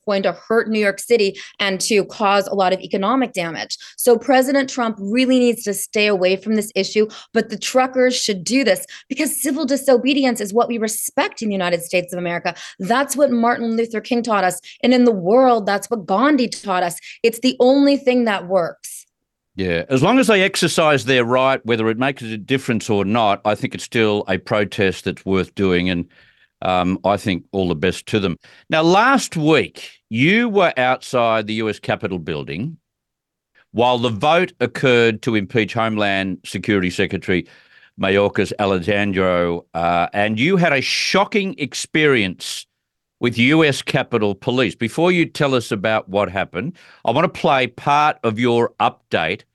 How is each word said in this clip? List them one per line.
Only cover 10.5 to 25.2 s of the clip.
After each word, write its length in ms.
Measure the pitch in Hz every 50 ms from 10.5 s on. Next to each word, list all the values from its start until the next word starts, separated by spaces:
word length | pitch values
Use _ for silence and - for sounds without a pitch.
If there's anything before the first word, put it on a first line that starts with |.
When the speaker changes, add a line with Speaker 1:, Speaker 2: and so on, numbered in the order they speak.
| 196
Speaker 1:
what 140 | 233 233 233
we 100 | 240 226
respect 640 | 214 214 - - - - - - 330 415 - -
in 60 | 233 214
the 80 | 196
United 260 | 190 180 175 175 170
States 320 | 165 - - 180 175 180 180
of 60 | 180
America. 340 | 175 175 170 170 165 180 170 - - - - -
That's 380 | 190 185 233 262 285 277 277
what 160 | 254 294 269
Martin 440 | 240 233 226 233 240 - 233 233 226
Luther 260 | 226 233 226 226 214
King 200 | 214 - 247 240
taught 220 | 220 240 214 202 185
us. 180 | 180 180 - - - - - -
And 100 | 240 254
in 120 | 247 247
the 60 | 240
world, 520 | 226 190 165 180 220 254 262 254 240 220 202
that's 240 | 202 202 196 196 -
what 160 | 240 226 175
Gandhi 440 | - 196 202 254 294 311 254 247 185
taught 340 | - - - 202 185 180 180
us. 160 | 175 170 - - - - - -
It's 160 | 233 226 -
the 160 | - 254 254 -
only 360 | 240 247 269 285 285 277 277
thing 300 | 277 277 247 247 254 240
that 220 | 226 202 180 175 175
works. 580 | 190 185 165 147 - _ - - - - - _ _ _ _ _ _ _ _ _ -
Speaker 2:
Yeah, 300 | - 95 90 85 82 78 -
as 140 | 135 131
long 160 | 143 190 247 269
as 100 | 254 202
they 140 | 220 190
exercise 640 | 185 196 190 - 190 165 - - 165 151 151 135 107
their 180 | 123 135 127 120
right, 400 | 117 127 127 131 131 135 - -
whether 240 | 117 120 110 110 110
it 100 | 113 113
makes 260 | 127 143 139 - 120
a 140 | 110 110 110
difference 520 | 95 - 131 131 - - 120 104 - -
or 160 | 107 101 98
not, 340 | 95 110 120 113 101 98 - -
I 80 | 107 107
think 220 | - - - -
it's 80 | 98 -
still 420 | - - 120 110 107 104 104 - -
a 120 | 95 92
protest 680 | - - 117 104 104 98 - - 101 95 87 - -
that's 180 | 98 82 -